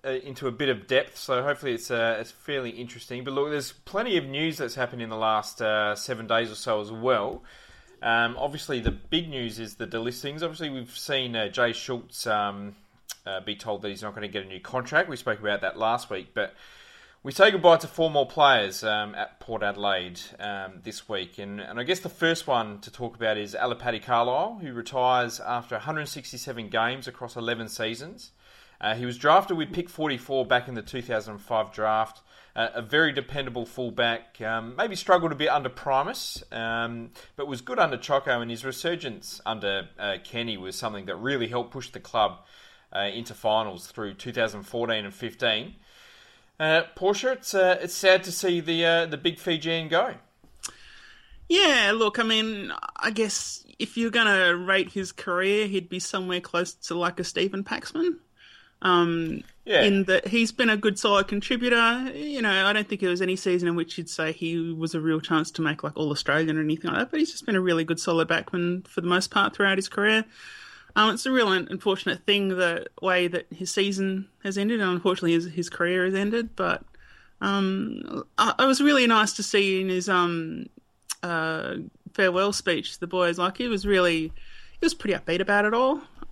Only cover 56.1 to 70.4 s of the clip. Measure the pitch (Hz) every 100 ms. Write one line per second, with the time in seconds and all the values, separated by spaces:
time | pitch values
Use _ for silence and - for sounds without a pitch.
56.1 | 190 180 180 - 170 180 - - 175 175
57.1 | 175 170 170 190 196 196 - - 311 349
58.1 | 330 _ _ - - _ - 185 175 170
59.1 | 165 160 - - - - 175 202 196 190
60.1 | 185 190 233 226 - 240 214 214 196 214
61.1 | 202 196 202 - 247 247 233 226 240 262
62.1 | - 302 277 214 190 196 214 202 202 185
63.1 | 180 185 185 190 180 175 170 165 - 165
64.1 | - 160 160 165 170 165 160 160 165 160
65.1 | 160 156 156 160 - 156 151 151 151 156
66.1 | 147 - 147 160 156 156 156 170 - 254
67.1 | 311 320 - - 190 185 165 160 165 -
68.1 | 165 160 165 - 180 175 180 - - 175
69.1 | 180 - 208 202 - 202 190 190 - 208
70.1 | 220 220 -